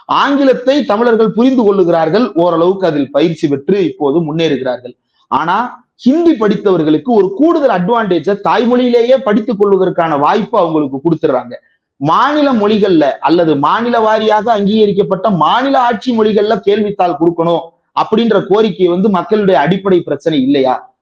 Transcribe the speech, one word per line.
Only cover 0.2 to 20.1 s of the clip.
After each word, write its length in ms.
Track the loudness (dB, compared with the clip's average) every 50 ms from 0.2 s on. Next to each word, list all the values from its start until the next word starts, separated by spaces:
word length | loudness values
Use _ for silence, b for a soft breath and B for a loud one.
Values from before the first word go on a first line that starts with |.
| 2 0 0 2 2 2 0 0 0 0 0 0 0
தமிழர்கள் 480 | -2 -2 0 2 0 2 2 0 0 0
புரிந்து 300 | 0 0 2 2 2 2
கொள்ளுகிறார்கள், 720 | 2 2 2 2 2 2 0 0 0 0 0 0 0 0
ஓரளவுக்கு 540 | 0 0 0 0 2 0 0 0 0 -2
அதில் 240 | -2 -2 -2 -4 -2
பயிற்சி 380 | 0 0 0 0 -2 -2 -2 -2
பெற்று 360 | -2 -2 -2 -2 -2 0 0
இப்போது 340 | -2 -4 -2 -2 -2 0 0
முன்னேறுகிறார்கள். 760 | -2 -2 -4 -2 -2 -2 -2 -2 -4 -6 -8 -8 -10 -16 -18 _ _ _ _ _ _ _
ஆனா 580 | -4 -4 -2 -2 -2 -2 -4 -6 -8 -16 _ _ _
ஹிந்தி 360 | _ -2 0 0 2 2 2 2
படித்தவர்களுக்கு 800 | 2 0 0 -2 0 0 0 0 0 2 0 0 0 0 0
ஒரு 240 | 0 2 2 0 0
கூடுதல் 480 | 0 0 2 2 2 0 0 0 0 0
அட்வான்டேஜை 580 | 0 0 -2 0 0 -2 -2 0 -2 -4 -2
தாய்மொழியிலேயே 840 | -2 -2 0 0 2 2 2 2 2 2 2 2 2 2 2 0 2
படித்துக் 360 | 0 0 0 0 -2 -2 0
கொள்வதற்கான 580 | 2 2 2 2 2 0 0 -2 -2 0 0
வாய்ப்பு 420 | 0 0 0 0 0 -2 -2 0 0
அவங்களுக்கு 420 | 0 0 0 -2 -2 -2 -6 -4 -2
கொடுத்துடுறாங்க. 480 | -2 -2 0 0 -2 -2 -2 -4 -6 -14 -18 -20 _ _ _ _ _ _
மாநில 560 | _ -2 0 0 2 0 0 0 0 0 0 0
மொழிகள்ல 480 | 0 0 0 2 2 2 2 2 2
அல்லது 560 | 2 0 -2 -2 -2 0 2 2 2 2 0
மாநில 420 | 0 0 0 0 0 -2 -2 0 0
வாரியாக 480 | 0 2 0 0 0 0 0 0 0 0
அங்கீகரிக்கப்பட்ட 840 | 0 0 0 0 2 2 2 2 2 0 0 -2 -2 -2 -2 -2
மாநில 500 | 0 0 0 0 0 0 0 0 0 0
ஆட்சி 380 | 0 0 -2 -2 -4 -4 0 0
மொழிகள்ல 420 | 0 2 2 0 0 0 -2 -2 0
கேள்வித்தாள் 500 | 0 0 0 0 -4 -2 -2 -2 -2 0 0
கொடுக்கணும் 400 | 0 0 0 0 0 0 0 -2 -4 -8 _ _ _ _ _
அப்படின்ற 500 | -4 -2 0 0 0 0 2 2 0 2
கோரிக்கை 400 | 2 2 2 2 0 0 0 0
வந்து 220 | 0 0 2 0 0
மக்களுடைய 520 | 0 0 -2 -2 -2 0 2 2 2 2
அடிப்படை 420 | 2 0 0 -2 0 0 0 0 0
பிரச்சனை 400 | -2